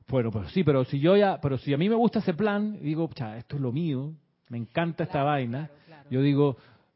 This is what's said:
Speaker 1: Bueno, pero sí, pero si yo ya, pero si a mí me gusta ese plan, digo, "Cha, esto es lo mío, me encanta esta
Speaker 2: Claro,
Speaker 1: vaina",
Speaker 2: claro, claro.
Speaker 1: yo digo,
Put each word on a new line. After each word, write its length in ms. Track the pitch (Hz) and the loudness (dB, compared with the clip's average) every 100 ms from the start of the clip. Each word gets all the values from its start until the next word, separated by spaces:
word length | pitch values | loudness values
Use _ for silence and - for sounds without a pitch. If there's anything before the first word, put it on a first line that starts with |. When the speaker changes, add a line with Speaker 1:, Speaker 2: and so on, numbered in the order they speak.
| - | -4
Speaker 1:
Bueno, 220 | 131 117 | 0 0
pero 180 | 107 87 | -2 -2
sí, 140 | 185 | 0
pero 220 | 151 135 | 2 2
si 140 | 127 143 | 2 0
yo 180 | 160 202 | 4 4
ya, 240 | 202 180 | 4 2
pero 180 | 143 131 | -2 -2
si 140 | 143 | -2
a 60 | 139 | 0
mí 100 | 190 | 2
me 60 | |
gusta 240 | 226 233 226 | 2 2 2
ese 160 | 190 | -2
plan, 440 | 156 214 202 214 208 | 0 0 0 -2 -4
digo, 260 | 147 156 165 | -4 -2 -4
"Cha, 240 | - 113 110 | -6 -10 -10
esto 180 | - 139 | -10 -6
es 60 | |
lo 100 | 131 | -4
mío, 420 | 131 170 131 143 160 _ _ - | -2 -2 -2 -4 -10 _ _ -12
me 100 | 120 | -10
encanta 460 | 110 - 170 160 | -6 -2 -2 -2
esta 80 | 165 | -4
Speaker 2:
Claro, 120 | 151 143 | 0 0
Speaker 1:
vaina", 380 | 147 123 127 156 | 0 -2 -6 -10
Speaker 2:
claro, 140 | - _ | -14 _
claro. 240 | 160 - | -20 -6
Speaker 1:
yo 120 | 131 | 0
digo, 340 | 143 139 147 127 - _ _ | 2 4 2 0 -10 _ _